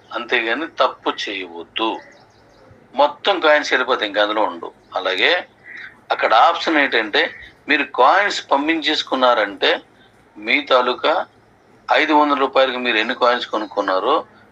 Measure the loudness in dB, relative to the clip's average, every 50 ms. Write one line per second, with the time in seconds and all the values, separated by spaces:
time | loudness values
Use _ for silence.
0 | _ _ -10 -10 -4 -2 -2 0 0 0 -2 -4 -4 -8 -2 -2 -2 -2 -2 -4
1 | -6 -6 -6 -6 -8 -8 -8 -8 -10 -10 -12 -16 -16 -12 _ -4 -4 -4 -4 -6
2 | -12 -18 -20 -20 -20 _ _ _ _ _ _ _ -20 -20 -20 -20 _ _ 0 0
3 | 0 0 0 -2 -2 -2 -2 2 2 2 2 2 2 0 -2 -2 0 0 -2 -2
4 | -2 -2 0 0 0 0 0 0 -2 -2 -2 -8 -12 -14 -16 -18 _ _ -8 -6
5 | -4 -4 -2 0 0 0 0 0 -4 -8 _ _ -20 -20 -18 -18 -18 -18 -20 -20
6 | _ -6 -4 -2 0 2 4 6 6 4 4 0 -2 0 2 2 2 2 0 -2
7 | -2 0 0 0 -2 -2 -4 -12 -20 -20 -20 _ _ -2 -2 0 0 -4 0 4
8 | 4 6 6 4 2 0 -2 -6 -2 -2 0 0 0 0 -2 0 0 -2 -2 -2
9 | -2 -4 -2 2 2 2 4 2 0 -2 -2 -2 0 0 0 -2 -4 _ _ _
10 | _ _ _ _ _ _ _ -12 -4 -2 -2 -2 0 2 2 2 2 0 -2 -2
11 | -2 0 0 -2 -4 -6 _ _ _ _ _ _ _ _ _ _ _ 0 0 2
12 | 2 4 4 4 4 4 2 0 0 0 2 2 2 2 0 -2 -2 0 0 0
13 | 0 -2 -2 0 2 2 2 0 -2 -4 -4 -6 -6 -4 -4 -4 -2 0 0 0
14 | 2 2 0 0 -2 -6 -14 -20 -20 _